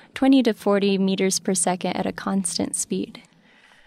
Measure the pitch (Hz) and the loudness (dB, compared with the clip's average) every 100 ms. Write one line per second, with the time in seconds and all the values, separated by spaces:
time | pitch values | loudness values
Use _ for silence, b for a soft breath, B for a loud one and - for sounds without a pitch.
0 | B - 262 269 233 208 202 202 202 196 | B 0 4 6 4 0 0 2 2 2
1 | 190 190 190 - - 185 185 180 180 190 | 0 2 0 0 -2 -2 0 -2 -4 -4
2 | 190 180 196 196 190 - 196 - - 185 | -4 -4 -4 -2 -2 -4 -4 -4 -6 -6
3 | - - - b b b b b | -6 -12 -20 b b b b b